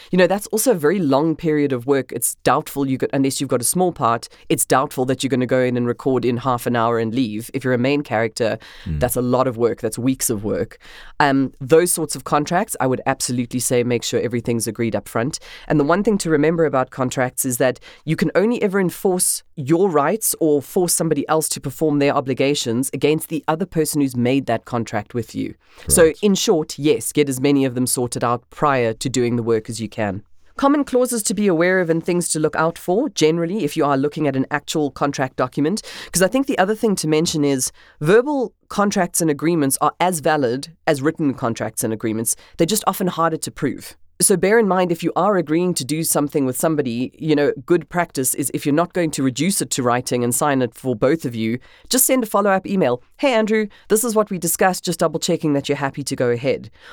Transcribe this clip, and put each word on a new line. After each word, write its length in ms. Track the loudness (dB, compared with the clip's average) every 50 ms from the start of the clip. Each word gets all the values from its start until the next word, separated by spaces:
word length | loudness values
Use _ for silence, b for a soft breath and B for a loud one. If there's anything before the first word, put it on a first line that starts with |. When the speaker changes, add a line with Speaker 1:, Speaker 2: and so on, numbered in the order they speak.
| B B
Speaker 1:
You 80 | 4 4
know, 80 | 4
that's 220 | 4 2 -2 -4 -4
also 240 | -4 0 2 2
a 20 | 2
very 240 | 4 2 2 2 2
long 380 | 2 2 2 2 2 0 -2
period 360 | 0 0 0 2 2 2 0
of 140 | 0 -4 0
work. 240 | 0 0 0 0 -4
It's 220 | -6 -4 -4 -4 -6 0
doubtful 460 | _ 2 2 2 0 -4 -4 -4 -2 -2
you 100 | 0 -2
could, 120 | -2 -2
unless 280 | 0 0 0 0 0 -2
you've 80 | -4 -2
got 120 | -2 -2
a 40 | 0
small 280 | -2 0 2 0 0
part, 360 | 0 0 0 0 0 0 -4 -12 b b b b
it's 180 | 0 0 2
doubtful 380 | 2 2 2 2 0 -2 -2 0
that 160 | 0 0 -2
you're 80 | 0 -2
gonna 160 | 0 0 0
go 140 | 2 2 2
in 160 | 2 2 0
and 100 | 0 -2
record 380 | -2 -2 -2 0 0 0 2 2
in 140 | 0 -2 0
half 280 | 0 -2 -2 -2 -2
an 80 | -2 0
hour 240 | 2 2 2 2 0
and 160 | 0 0 0
leave. 340 | -2 -2 -2 -4 -8 -10 -8 -8
If 80 | -4
you're 100 | 0 0
a 60 | 0 2
main 240 | 2 2 0 0
character, 560 | -2 -2 -2 0 0 -2 -2 -2 -2 -2 -2 -4 B B B B B
Speaker 2:
Mm. 140 | -6 -2 -2
Speaker 1:
that's 180 | -2 0 0
a 60 | -2
lot 240 | 0 2 2 2 2
of 100 | 0 0
work. 240 | 0 0 0 0 0
That's 180 | -4 -4 -4 -2
weeks 300 | -2 -2 0 0 -2 -2
of 140 | -2 -2
work. 360 | -2 -4 -2 -2 -4 -6 -8 -20 B B B B B B B 2
Um, 320 | 2 4 4 2 0 -2 -4 -10
those 320 | 2 4 4 6 6 4
sorts 240 | 0 -2 -4 -6 -6
of 80 | -10 -4
contracts, 520 | 0 0 0 0 0 -2 -2 -2 -2 -4 -2
I 80 | -2 -2
would 120 | -2 -2 -2
absolutely 540 | -4 -2 -2 -2 -4 -2 -4 -4 -4 -4 -4
say 240 | -2 0 0 0 2
make 180 | 2 0 -2
sure 180 | -2 -2 -2 -2
everything's 460 | -2 -2 -4 -4 -2 -2 -2 -2 -2
agreed 300 | -4 -4 -2 -2 -2 -2
up 120 | -4 -6 -4
front. 300 | -4 -2 -2 -2 -6 -8 B B B B B B
And 100 | 2 2
the 60 | 4
one 180 | 4 2 2
thing 160 | 2 2 0 0
to 100 | 0 0
remember 360 | 2 2 2 2 2 2 0
about 260 | 2 2 0 -2 -2
contracts 540 | -4 -4 -4 -4 0 -2 -2 -2 -2 -4 -4
is 140 | -4 0 2
that 200 | 0 0 0 -2 B B B B B
you 120 | -4 0
can 160 | 0 0 0 2
only 260 | 2 2 2 0 0
ever 180 | 0 0 0 0
enforce 640 | 0 0 -2 -2 -2 0 0 0 0 -2 -2 -4 -8 _ -12
your 340 | -10 0 0 2 4 4 4
rights 460 | 4 2 2 2 0 0 -2 -4 -2 0
or 200 | 2 2 2 2
force 320 | 0 0 0 0 0 0
somebody 340 | 0 0 0 0 0 -2 0 0
else 200 | 0 0 0 -2
to 100 | -6 -6
perform 380 | -8 -10 -4 0 0 2 2 4
their 140 | 2 2 2
obligations 760 | 0 -2 -2 -2 0 2 0 0 0 -2 -2 -2 -2 -2 -2
against 360 | -4 0 0 2 0 0 -2 -6
the 160 | -8 -4 -2
other 180 | -2 -2 -2 -4
person 280 | -4 -2 -2 -2 0 0 0
who's 160 | 0 0 0
made 300 | 0 0 2 2 0 0
that 180 | 0 -4 -4 -4
contract 480 | -6 -6 -4 -4 -4 -6 -6 -6 -4
with 220 | -8 -8 -8 -6 -8
you. 200 | -8 -8 -8 -10 _ B B B B B
So 180 | B 4 6 6
Speaker 2:
Right. 120 | 6 4 2
Speaker 1:
in 120 | 2 2 2
short, 440 | 2 2 2 2 2 0 -4 -8 -2
yes, 340 | 2 2 2 2 0 -2
get 160 | 0 0 0 2
as 120 | 0 0
many 240 | 2 2 4 4 2
of 80 | 0 0
them 120 | -2 -2
sorted 380 | -2 0 -2 -2 -4 -2 -2 0
out 180 | 0 0 -2 -4 _
prior 460 | -4 0 0 2 2 2 0 0 -2
to 140 | -4 -6 -4
doing 260 | -2 0 0 0 0
the 60 | -2
work 260 | 0 0 0 0 -2 -6
as 120 | -8 -8
you 60 | -8 -8
can. 340 | -4 -4 -4 -4 -4 -6 -10 _ -20 -20 -20 -18 _
Common 260 | 0 2 2 2 2 0
clauses 380 | 0 2 0 2 2 -2 -4 -2
to 100 | -2 -2
be 120 | 0 2
aware 320 | 2 4 4 2 2 2 2
of 100 | 2 2
and 120 | 0 0
things 260 | 0 0 -2 0 0 -2
to 100 | -2 0
look 160 | -2 -2 0
out 220 | 0 -2 -2 -2 -4
for, 300 | -4 -2 0 0 0 -2
generally, 540 | 0 2 2 2 2 0 -2 -2 -2 -2 -4
if 120 | -2 0
you 80 | 0 0
are 120 | 2 2 0
looking 280 | 0 -2 -2 -2 -2
at 80 | -2 0
an 120 | -2 -2 -2
actual 400 | -4 -6 -6 -4 -4 -2 -2 -2
contract 460 | -2 -2 -4 -2 -2 -2 -4 -4 -2
document. 460 | -4 -4 -4 -2 -2 -2 0 -2 -4 B B B B B B
'Cause 120 | 0 2
I 60 | 2 2
think 180 | 2 0 -2
the 120 | 0 2 0
other 160 | 2 0 2
thing 200 | 0 0 0 0
to 100 | 0 0 0
mention 360 | 2 2 2 0 0 0 0
is 260 | 2 2 0 -2 -4 b b b b b b
verbal 520 | 2 4 4 4 4 2 -2 -2 -2 -4 -6 _ _ _
contracts 520 | -2 0 0 2 2 0 -2 0 -2 0
and 100 | 0 0
agreements 480 | 0 0 0 0 2 2 2 0 0 0
are 120 | 0 0 0 _
as 200 | 0 0 0 0
valid 480 | 0 0 2 2 2 0 0 -2 -6 -10 -16 _ _
as 140 | 0 0 2
written 320 | 2 -2 0 0 -2 -2 -2
contracts 500 | -2 -4 -4 -4 -4 -6 -8 -6 -4 -4
and 80 | -4
agreements. 420 | -4 -2 -2 -4 -2 -2 -2 -4 -6 b b b b
They're 100 | b 0
just 180 | 0 0 -2 -2
often 200 | -2 -2 -2 -4
harder 300 | -4 0 0 0 0 0
to 140 | -2 -8 -10
prove. 460 | -6 -4 -4 -4 -4 -4 -12 -18 -20 _ -20 _ _ _
So 160 | 2 2 2
bear 200 | 2 4 4 4
in 120 | 4 4 4
mind, 240 | 2 2 2 0
if 100 | 0 -2
you 80 | -2 -2 0
are 200 | 2 2 2 2
agreeing 380 | 0 0 2 0 2 2 0 0
to 100 | -2 -4
do 200 | -4 -4 -4 -2
something 420 | 0 0 0 0 0 0 0 0
with 100 | 0 0
somebody, 540 | 0 0 0 0 0 0 -2 -2 -2 -4 -6 -6 -6
you 160 | 0 0 2
know, 180 | 4 2 2 0 -2 0
good 220 | 0 0 0 0 _
practice 460 | -4 -4 -4 -2 _ -4 -4 -2 -2
is 180 | -2 -4 -4 -4
if 100 | -4 -2
you're 80 | 2 2
not 180 | 2 0 0
going 180 | _ -2 -2 -2
to 100 | -2 -2
reduce 380 | -2 -2 0 0 -2 0 0 -2
it 80 | -2 -2
to 120 | -2 0
writing 400 | 0 2 0 0 0 -2 -2 0
and 100 | 0 0
sign 300 | 0 0 0 0 2 0
it 120 | 0 -2 -4
for 200 | -6 -4 -4 -2
both 300 | 0 2 2 2 0 -2
of 100 | -6 -6
you, 240 | -4 -2 -2 -4 -4 b b b b b b
just 180 | 0 2 2
send 160 | 2 2 0
a 40 | 0
follow-up 380 | 0 0 0 2 2 0 0 0
email. 380 | -2 0 2 2 2 0 -2 -6 _ _
"Hey, 160 | -2 0 2
Andrew, 340 | 2 2 2 2 0 -2 -2 -4 b b b b
this 160 | 0 0 0
is 100 | 0 0
what 160 | 0 0 0
we 80 | -4 -4
discussed, 460 | -4 -4 0 2 2 0 0 0 -4
just 160 | -6 -2 0
double 180 | -2 -2 -2 -2
checking 360 | -2 -2 -2 0 0 0 0
that 140 | 0 0 -2
you're 60 | -4 -2 -2 -4
happy 160 | -4 -6 -8
to 100 | -8 -4
go 160 | -2 0 0
ahead." 400 | 0 0 0 -2 -2 -2 -4 -14 B B B B